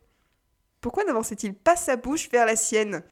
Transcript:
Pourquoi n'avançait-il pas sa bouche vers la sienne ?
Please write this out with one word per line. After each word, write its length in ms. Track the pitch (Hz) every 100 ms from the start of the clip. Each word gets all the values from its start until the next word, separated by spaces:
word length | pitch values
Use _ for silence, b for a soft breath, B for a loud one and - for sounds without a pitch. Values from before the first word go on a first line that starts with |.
| _ _ _ _ _ _ _ _
Pourquoi 240 | 240 381
n'avançait-il 500 | 403 226 226 208 208
pas 220 | 196 - 349
sa 200 | - 254
bouche 340 | 247 311 -
vers 160 | 247 226
la 100 | 220
sienne ? 460 | - 214 214 175 -